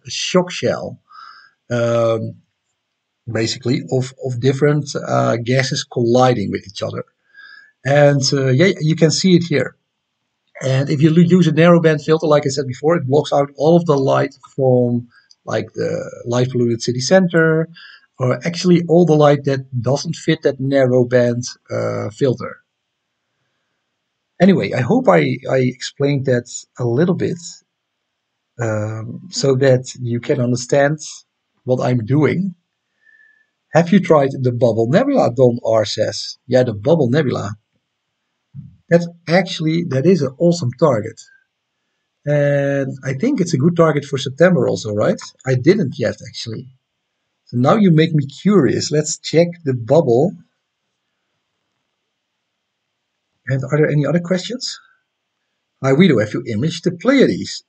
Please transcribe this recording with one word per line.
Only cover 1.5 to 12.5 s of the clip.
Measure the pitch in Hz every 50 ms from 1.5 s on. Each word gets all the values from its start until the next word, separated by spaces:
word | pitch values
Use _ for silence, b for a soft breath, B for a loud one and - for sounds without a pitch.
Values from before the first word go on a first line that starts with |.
| B B _ -
um, | 120 120 117 117 117 117 117 113 113 113 113 113 113 - _ _ _ _ _ _ _ _ _ _ _ _ _ _ _ _ _ 117
basically, | 107 110 113 110 - - - 120 127 131 127 -
of, | 135 127 127 - - - -
of | 131 123 117
different, | 127 135 131 135 151 147 147 151 135 - -
uh, | - - 127 127 127 123 123 117
gases | 117 117 113 127 131 131 - 139 131 -
colliding | - - 131 117 113 120 127 127 127 120 104 98 98
with | 98 90 -
each | 98 - -
other. | 107 104 107 120 - - _ B B B B B B B B B B B B _ -
And, | 131 143 147 143 143 143 143 139 - 143
uh, | 139 135
yeah, | 131 127 127 180 196 180 -
you | 156 156 165
can | - 170 151
see | 131 - - 185 180
it | 165 -
here. | - 147 123 - - - _ _ _ _ _ _ _ _ _ _ _ _ _ _ _ _ -
And | - 131 131 135 147 151
if | 160 131
you | 160 156
lo-, | 160 175 175 170 180
use | 185 160
a | 160
narrow | 143 151 165 175 175 170
band | 156 160 156 147
filter, | - 160 156 160 175
like | 151 147 147 147
I |
said | 139